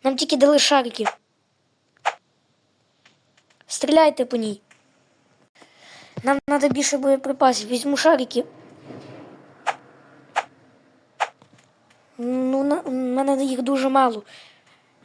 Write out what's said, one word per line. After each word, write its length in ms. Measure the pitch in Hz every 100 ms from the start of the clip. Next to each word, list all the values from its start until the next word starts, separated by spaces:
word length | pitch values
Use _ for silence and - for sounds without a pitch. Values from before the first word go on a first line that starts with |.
Нам 120 | 269 262
тільки 220 | 294 285
дали 220 | 285 294
шарики. 460 | - 285 240 - 214 - _ _ _ _ _ _ _ _ - - _ _ _ _ _ _ _ _ _ _ _ _ _ _ _
Стріляйте 580 | - 277 311 311 294 247
по 120 | 240
ній. 240 | 214 202 _ _ _ _ _ _ _ _ _ _ - _ - - - -
Нам 160 | 247 277 -
треба 220 | 285 285
більше 300 | 254 285 285
боєприпасів. 720 | 269 269 269 269 233 220 214
Візьму 280 | 247 285 277
шарики. 480 | 320 294 254 233 - - - - - - - - - - - - - - - - - - _ - - _ _ _ _ _ _ _ - _ _ _ _ _ _ _ _ -
Ну, 460 | 240 254 262 269
на, 120 | 285 311
в 160 | 320
мене 520 | 254 254 254 277 269
їх 180 | 269 254
дуже 280 | 247 269 269
мало. 340 | 269 254 220 - - - _ _ _ _ _